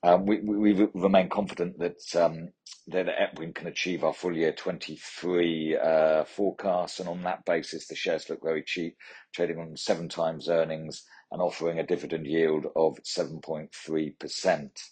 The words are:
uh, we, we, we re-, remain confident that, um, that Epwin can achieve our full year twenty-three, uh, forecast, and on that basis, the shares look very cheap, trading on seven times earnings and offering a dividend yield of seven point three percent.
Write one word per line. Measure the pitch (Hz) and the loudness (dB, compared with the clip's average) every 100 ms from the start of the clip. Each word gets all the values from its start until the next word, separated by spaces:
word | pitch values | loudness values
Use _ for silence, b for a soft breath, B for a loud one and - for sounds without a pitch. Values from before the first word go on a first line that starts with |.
uh, | 87 90 | 8 6
we, | 98 107 | 6 0
we, | 107 104 | 2 4
we | 107 | 6
re-, | 95 104 | 6 4
remain | 90 95 95 90 | 4 6 6 4
confident | - 98 - 90 - | 0 -2 -2 -6 -2
that, | 87 - - 87 | -6 -6 -4 2
um, | 82 80 85 _ - - - | 2 2 -12 _ -20 -20 -6
that | 92 87 | -2 -2
Epwin | - - - 82 - | 0 -2 -2 -10 -8
can | 82 | -8
achieve | - 90 85 | -4 -2 0
our | 78 | 0
full | - 90 85 | 0 -2 2
year | 80 | 2
twenty-three, | - - 87 - 76 - - 87 90 85 82 78 78 | 0 -6 -6 -10 -12 -14 -8 0 2 2 2 0 0
uh, | 82 80 78 78 78 | 4 6 6 4 0
forecast, | - 98 - 98 90 85 - | -2 -2 0 -2 0 -2 -6
and | 90 | -8
on | 87 | -4
that | 90 - - | -4 -4 -2
basis, | 85 78 80 - | -2 -2 -10 -10
the | 78 | -6
shares | - 80 - | -2 -2 -4
look | 76 | -6
very | 80 80 - | -2 -2 -2
cheap, | - 85 - B B B | -4 -4 -8 B B B
trading | - 85 82 | -2 -2 -2
on | 82 80 | -8 -10
seven | - 92 85 | -2 -2 -2
times | - 82 80 78 | -2 -2 -2 0
earnings | 82 80 80 78 - B B B | 2 2 -2 -8 -12 B B B
and | 87 | -2
offering | 87 - 82 82 | -2 0 -2 -2
a | 78 | 0
dividend | 87 - 82 73 | -2 -2 -6 0
yield | 80 82 78 76 80 | 2 4 2 -2 2
of | 80 - | 2 0
seven | - - 76 80 | -8 -4 -4 -6
point | - 78 78 | -8 -8 -8
three | - - 78 78 - | -16 -4 -2 -2 -6
percent. | 76 - 95 87 71 - - | -12 -2 0 0 -2 -16 -20